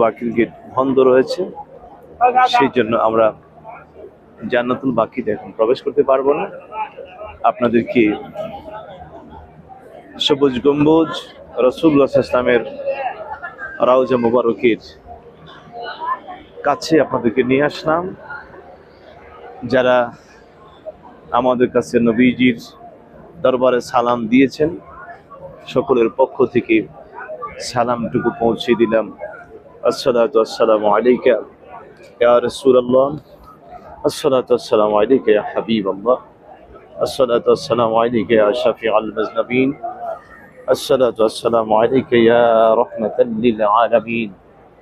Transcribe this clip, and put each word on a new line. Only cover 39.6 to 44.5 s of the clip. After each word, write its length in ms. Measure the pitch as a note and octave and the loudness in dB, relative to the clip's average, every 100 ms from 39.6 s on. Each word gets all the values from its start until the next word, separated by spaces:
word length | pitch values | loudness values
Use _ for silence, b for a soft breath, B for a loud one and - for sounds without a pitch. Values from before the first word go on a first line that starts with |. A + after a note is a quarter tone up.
| C3 D3 - - - - - - - - - | 0 -2 -10 -10 -12 -12 -16 -20 -20 -8 -4
আসসালাতু 480 | C3 - C3 B2 G#2+ | -2 0 2 2 2
ওয়াসসালামু 500 | A2 - A#2+ A#2 A2 G#2+ | 0 0 0 0 2 2
আলাইকা 340 | A#2 C3 A2 A#2+ | 2 0 2 4
ইয়া 260 | A2+ A#2+ A#2 A2+ A2+ A2+ | 6 6 4 4 4 4
রাহমাতাল 500 | A#2+ - G#2+ - B2 A2 | 0 -2 -4 0 -2 0
লিল 180 | B2 A2 G#2+ A2 | 0 0 2 2
আলামিন। 500 | A2 A2+ A2+ A#2 G#2+ F#2 - | 4 2 0 -6 -6 -10 -20